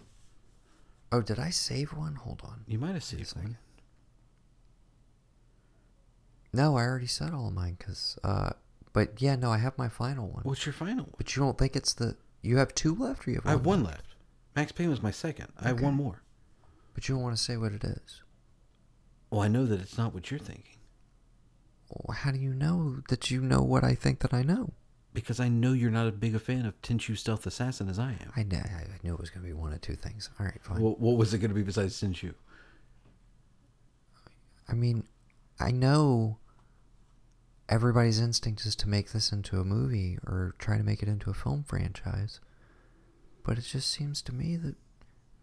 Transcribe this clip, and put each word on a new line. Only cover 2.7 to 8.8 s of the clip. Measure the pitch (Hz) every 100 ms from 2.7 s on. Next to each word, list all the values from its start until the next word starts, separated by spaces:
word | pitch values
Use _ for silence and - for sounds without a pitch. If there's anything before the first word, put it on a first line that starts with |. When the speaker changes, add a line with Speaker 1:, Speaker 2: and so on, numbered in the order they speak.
| 110
Speaker 2:
might | 156
have | 185
Speaker 1:
Wait |
a | - -
Speaker 2:
saved | -
Speaker 1:
second. | -
Speaker 2:
one. | 101 117 - - - _ _ _ _ _ _ _ - _ - _ _ _ _ _ _ _ _ _ _ _ _ _ _ - -
Speaker 1:
No, | 120 151 127
I |
already | 120 127 123
said | - 151
all | 151 107
of |
mine, | 92 90 87
'cause, | 98 - - -
uh, | 98 98 95 - _ _